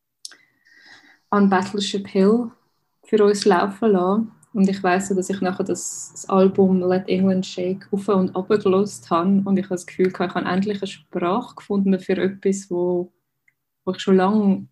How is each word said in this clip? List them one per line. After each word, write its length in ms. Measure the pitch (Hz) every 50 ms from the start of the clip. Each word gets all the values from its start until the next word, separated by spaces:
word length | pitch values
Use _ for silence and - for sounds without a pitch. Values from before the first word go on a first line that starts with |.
| _ _ _ _ - - - _ _ _ _ _ _ _ _ _ _ - - - _ _ _ _ _ _
An 180 | - 202 202 196
Battleship 560 | 196 185 196 196 - 202 202 - - 196 196 -
Hill 420 | - 196 190 202 220 240 240 233 - _ _ _ _ _ _ _ _ _ _
für 200 | _ - 208 208
uns 200 | 202 208 202 -
laufen 480 | 214 185 175 196 202 196 - 233 226
lassen. 380 | 202 180 180 185 196 220 226 - - _ _ _
Und 160 | - 214 190 196
ich 120 | 190 - -
weiss 240 | 180 180 190 196 -
so, 80 | 202
dass 140 | 185 180 -
ich 100 | 196 196
nachher 240 | 190 180 190 - 190
das, 460 | 185 175 - - - - - - -
das 160 | - - - -
Album 520 | 196 190 190 196 190 - 196 185 190 185
Let 280 | 180 180 185 185 190 -
England 360 | 185 185 190 190 190 185 185
Shake 440 | - - 185 180 180 190 190 - -
auf 160 | - 196 196 -
und 280 | 202 190 185 170 -
runter 220 | 185 185 - 214 208
gehört 520 | 208 196 185 190 202 202 - - - -
habe 320 | 180 165 170 196 196 196 196
und 120 | 196 196
ich 80 | 185 190
habe 100 | - 185
das 100 | 175 -
Gefühl 260 | - - - 185 185
gehabt, 180 | 185 - 180 185
ich 40 | -
habe 120 | 233 196 180
endlich 300 | 175 190 196 214 208 202
eine 80 | 196
Sprache 680 | 196 - - _ _ - 180 175 175 185 233 - - -
gefunden 420 | - - - 208 202 196 196 190 185
für 180 | 190 - 190
etwas, 540 | - 185 190 196 - - 196 196 196 - -
wo, 420 | 175 175 175 180 180 175 180 180 _ _ _ _ _ _ _ _ _ _ _ _ _ _ _
wo 60 | 190
ich 60 | 185 -
schon 180 | - - 190
lange 520 | 190 185 196 214 214 208 196 190 196 196 -